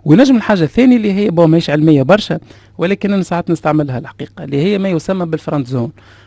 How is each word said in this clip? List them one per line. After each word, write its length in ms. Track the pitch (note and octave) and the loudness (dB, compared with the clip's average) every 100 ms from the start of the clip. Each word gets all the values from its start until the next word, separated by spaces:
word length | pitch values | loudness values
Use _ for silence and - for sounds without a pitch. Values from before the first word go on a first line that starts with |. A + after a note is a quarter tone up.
وينجم 320 | D3 F3+ C#4 A#3+ | 2 4 6 2
الحاجة 280 | - G3 | 2 0
الثانية 320 | D3+ A#3 B3+ B3 | 0 2 4 2
اللي 160 | G#3 | 0
هي 180 | G3 G#3 | -2 0
بون 200 | E3 D#3+ | 2 4
ماهيش 200 | E3+ D#3 | 2 0
علمية 320 | D3+ D#3+ C#3+ | 2 4 4
برشا، 360 | C3 G#3 - D#3+ - - _ - | 4 0 0 -8 -8 -20 _ -6
ولكن 340 | F3 G3 G3 | -4 -2 -2
أنا 100 | G3 | -4
ساعات 280 | F3 E3+ E3+ | -2 -4 -4
نستعملها 480 | E3 D#3 D3+ C#3+ B2 | -2 0 -2 -2 -6
الحقيقة، 460 | - - - - | -10 -14 -16 -14
اللي 180 | C#3+ C#3+ | -6 -2
هي 160 | F#3 G3+ | -2 -2
ما 100 | G3 | -2
يسمى 380 | D#3+ - F#3+ E3+ | -4 -4 -6 -4
بالفراند 400 | D#3 - D3+ B2 | -6 -6 -6 -4
زون. 260 | C3 A#2 - _ - | -6 -6 -10 _ -20